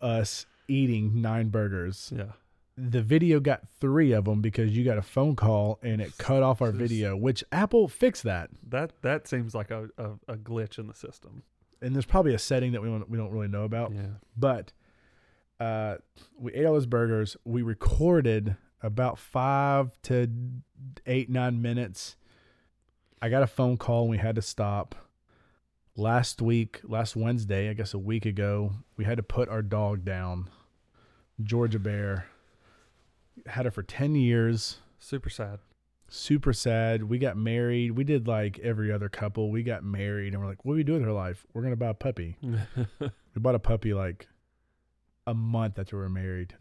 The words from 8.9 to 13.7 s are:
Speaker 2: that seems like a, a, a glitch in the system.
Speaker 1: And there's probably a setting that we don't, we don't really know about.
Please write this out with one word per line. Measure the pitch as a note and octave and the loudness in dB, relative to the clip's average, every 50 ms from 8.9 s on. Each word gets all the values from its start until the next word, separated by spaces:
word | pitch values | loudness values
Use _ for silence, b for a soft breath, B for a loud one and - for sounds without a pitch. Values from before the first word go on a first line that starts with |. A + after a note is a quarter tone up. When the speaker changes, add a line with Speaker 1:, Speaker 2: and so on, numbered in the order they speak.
| - _ | -6 _
Speaker 2:
that | - C3 C#3+ D3+ - | -2 -2 -2 -2 -4
seems | - C3+ B2 A#2 A2+ G#2+ | -4 -4 -4 -4 -4 -6
like | A2 G#2 - | -6 -6 -6
a, | A2+ A2 A2 - - | -8 -8 -10 -10 -10
a, | - A2+ G#2 G#2 - _ | -10 -10 -10 -10 -12 _
a | - A#2 | -12 -12
glitch | A2 G#2+ A2 A#2 A2+ A2 G2+ - | -10 -8 -6 -6 -6 -6 -6 -8
in | - A2 | -12 -12
the | G#2+ G#2+ | -12 -14
system. | - - - - - - - - C3 - _ _ _ _ _ _ - | -16 -16 -18 -18 -18 -20 -20 -20 -20 -20 _ _ _ _ _ _ -8
Speaker 1:
And | B2+ B2+ C3+ | -4 -2 0
there's | C#3 - | 0 0
probably | - - F#3+ E3+ D3 A#2+ | 4 4 4 6 6 4
a | G2+ | 2
setting | - - C3+ B2+ B2+ B2+ B2 | 2 0 0 2 2 0 0
that | A2 | -2
we | G#2+ A2+ | -2 -2
don't, | A2+ G#2+ - - | -4 -4 -4 -4
we | A2+ | -4
don't | A2+ A2 F#2+ | -4 -4 -4
really | G#2+ G#2+ G#2 | -4 -4 -4
know | G2+ G2+ G2+ G#2+ | -2 -2 -2 -4
about. | A2 | -4